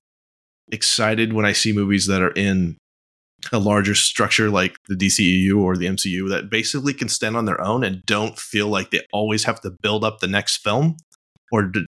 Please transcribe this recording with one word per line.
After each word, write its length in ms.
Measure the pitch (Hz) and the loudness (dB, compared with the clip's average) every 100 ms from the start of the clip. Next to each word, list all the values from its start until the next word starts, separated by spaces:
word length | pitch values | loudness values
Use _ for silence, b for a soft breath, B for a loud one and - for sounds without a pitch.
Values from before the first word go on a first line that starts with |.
| - _ _ _ _ _ _ | -10 _ _ _ _ _ _
excited 600 | 110 - - 110 110 110 | -4 -2 0 2 2 0
when 100 | 110 | 2
I 100 | 104 | 2
see 200 | 104 113 | 2 0
movies 320 | 104 101 101 92 | 2 2 2 2
that 160 | 95 | 2
are 120 | 92 | 2
in 440 | - 98 95 87 76 _ _ _ _ _ _ - | 2 0 2 0 -4 _ _ _ _ _ _ -4
a 60 | 113 | 0
larger 380 | 101 104 98 101 | 2 2 2 2
structure 560 | - - 104 - 107 | 0 0 0 2 2
like 240 | 98 92 - - | 2 0 -4 -8
the 60 | 92 | -2
D 140 | 95 | 0
C 140 | - | 2
E 140 | 90 92 95 | 4 4 4
U 160 | 101 | 4
or 140 | 92 90 | 2 2
the 120 | 87 | 0
M 100 | 95 | -2
C 140 | 98 | -2
U 180 | 90 95 | -4 -4
that 220 | 95 101 | -4 -2
basically 420 | 110 110 143 139 | -2 -2 -2 -4
can 160 | 135 117 | -4 -4
stand 260 | - 110 117 | -4 -2 -2
on 100 | 107 | -2
their 140 | - | -2
own 240 | 95 123 | 0 0
and 220 | 104 92 - | -2 -4 -2
don't 320 | 104 110 - | -2 -2 -6
feel 300 | - 107 104 | -6 -2 0
like 240 | 101 92 | -2 -2
they 100 | - - | -4 -4
always 340 | 104 107 107 - | -4 -2 0 -2
have 140 | - | -4
to 100 | 98 90 | -8 -6
build 220 | 104 107 | -2 0
up 160 | 110 104 | -2 -2
the 80 | 92 | -2
next 300 | 101 - - | -2 -2 -4
film 400 | 107 117 160 156 _ _ _ _ _ | -2 0 0 -2 _ _ _ _ _
or 120 | 110 | -2
d-, 240 | 98 101 | 0 -2